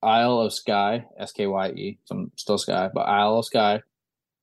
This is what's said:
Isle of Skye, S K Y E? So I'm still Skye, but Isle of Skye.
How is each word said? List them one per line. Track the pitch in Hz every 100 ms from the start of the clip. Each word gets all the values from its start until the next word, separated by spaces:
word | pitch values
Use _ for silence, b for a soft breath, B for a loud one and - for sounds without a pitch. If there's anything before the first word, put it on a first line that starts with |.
Isle | 113 113 123 120
of | 110
Skye, | - - 101 101 120 117 -
S | 98
K | - 101
Y | 95 95
E? | 95 98 107
So | - 95
I'm | 92 -
still | - 101
Skye, | - 92 95
but | - -
Isle | 101 104 113
of | 110
Skye. | 117 104 107 - _ _ _ _ _